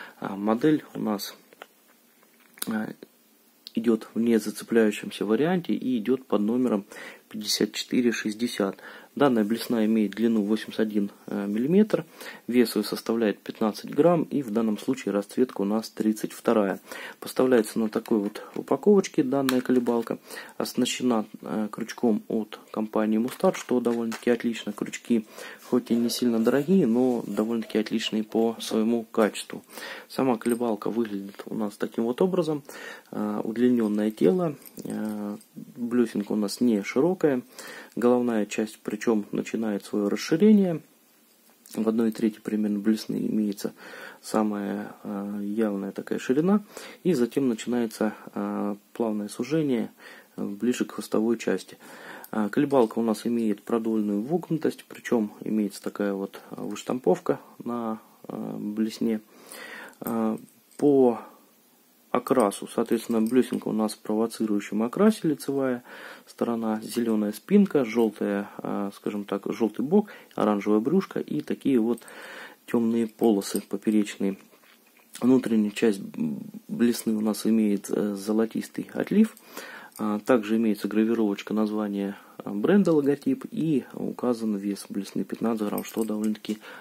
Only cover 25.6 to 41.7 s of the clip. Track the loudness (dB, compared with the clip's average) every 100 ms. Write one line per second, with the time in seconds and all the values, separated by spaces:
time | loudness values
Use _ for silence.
25.6 | -2 0 2 0 0 0 0 2 4 2
26.6 | 4 4 6 4 2 0 -4 -2 0 -2
27.6 | -2 -2 0 -2 -2 -4 -2 0 0 0
28.6 | -2 0 2 0 0 2 2 0 -12 -14
29.6 | -14 -14 -14 -14 -10 -2 0 2 0 0
30.6 | 0 -2 -2 -2 -2 -4 -8 -12 -8 -4
31.6 | -4 -4 -6 -2 -2 2 2 2 -2 -4
32.6 | -8 -16 -14 -16 -12 -6 -4 -4 -4 2
33.6 | 4 4 2 2 0 2 4 4 0 -4
34.6 | -12 -14 -8 -6 -6 -6 -8 -10 -14 -20
35.6 | -16 -8 -2 2 2 0 -2 -2 -2 2
36.6 | 2 2 0 2 2 4 2 2 -4 -16
37.6 | -16 -16 -12 0 4 4 4 0 0 -2
38.6 | -4 -4 -8 -4 0 0 0 -6 -4 -4
39.6 | -2 -4 -4 -2 0 -2 0 6 8 8
40.6 | 6 -2 -8 _ _ _ _ _ _ _
41.6 | -10